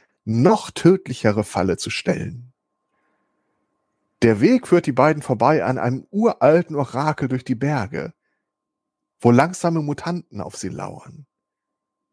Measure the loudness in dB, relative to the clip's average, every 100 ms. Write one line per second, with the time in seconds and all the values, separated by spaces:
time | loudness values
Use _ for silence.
0 | _ _ -4 2 4 2 -2 2 4 4
1 | 0 -2 0 0 -2 -2 -2 -2 -6 -8
2 | -4 -4 -6 -12 -20 _ _ _ _ _
3 | _ _ _ _ _ _ _ _ _ _
4 | _ 0 2 4 4 2 2 0 2 2
5 | 2 2 -4 0 2 2 0 -2 -2 -4
6 | -6 -2 0 2 4 4 0 -6 -4 -2
7 | -4 -2 -4 -4 -6 -4 -2 -4 -6 -8
8 | -10 _ _ _ _ _ _ _ _ _
9 | _ _ 4 4 2 0 -2 -2 -4 -8
10 | -8 -10 -10 -14 -12 -10 -12 -10 -12 -14
11 | -20 -20 -20 _ _ _ _ _ _ _
12 | _